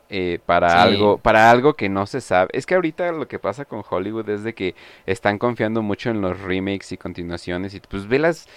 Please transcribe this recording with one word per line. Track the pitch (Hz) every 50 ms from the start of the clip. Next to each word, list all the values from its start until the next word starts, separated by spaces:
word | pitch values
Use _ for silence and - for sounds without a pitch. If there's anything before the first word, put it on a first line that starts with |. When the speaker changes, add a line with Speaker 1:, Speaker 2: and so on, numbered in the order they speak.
| _ -
Speaker 1:
eh, | 104 95 92 87 85 82 -
para | - 87 87 87 87
Speaker 2:
Sí. | 85 87
Speaker 1:
algo, | 90 101 101 101 104 104 98 -
para | - 117 110 110 110 117
algo | 120 123 127 151 147
que | - 110 98
no | 98 98 101 -
se | - 131
sabe. | - - 95 90 92 - -
Es | 135 -
que | - 180
ahorita | 185 170 160 156 - 180 175
lo | 165 156 127 -
que | 110 92
pasa | - 95 110 143 143
con | - 123 110 98 -
Hollywood | - 90 95 104 110 113 107 101
es | 104 101 104
de | 113 113
que | - 98 90 - - - - - - _
están | - 95 - - 101 104 101
confiando | 120 123 120 - 117 107 113 117 110
mucho | 101 98 - - 123
en | 113 107
los | 98 90 90 95
remakes | 98 92 92 95 95 98 98 95 - -
y | 92 -
continuaciones | - 92 90 - 87 87 85 85 - 92 87 90 95 98 98
y, | 92
pues, | - _ - 98 98 104
ve | 123 139
las, | 156 165 165 160 - - -